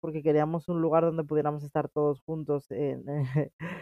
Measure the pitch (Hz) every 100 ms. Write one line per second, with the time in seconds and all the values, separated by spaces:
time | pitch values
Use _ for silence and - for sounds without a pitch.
0 | 160 156 151 147 151 165 160 170 160 160
1 | 165 160 151 151 147 147 143 156 143 151
2 | 147 143 - 160 147 143 - 101 139 131
3 | 123 147 131 143 139 - 170 185